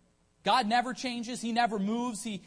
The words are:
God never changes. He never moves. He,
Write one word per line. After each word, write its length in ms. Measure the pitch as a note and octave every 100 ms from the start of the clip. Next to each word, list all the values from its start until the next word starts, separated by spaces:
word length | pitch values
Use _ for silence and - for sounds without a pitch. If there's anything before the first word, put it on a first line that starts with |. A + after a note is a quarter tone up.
| _ _ _ _
God 220 | F#3+ B3 G#3+
never 260 | A#3+ A#3+
changes. 480 | - C4 A#3+ A3+ B3
He 120 | A#3
never 260 | A#3 A#3 G#3+
moves. 440 | G3 A#3 B3 G#3
He, 200 | A3+ G3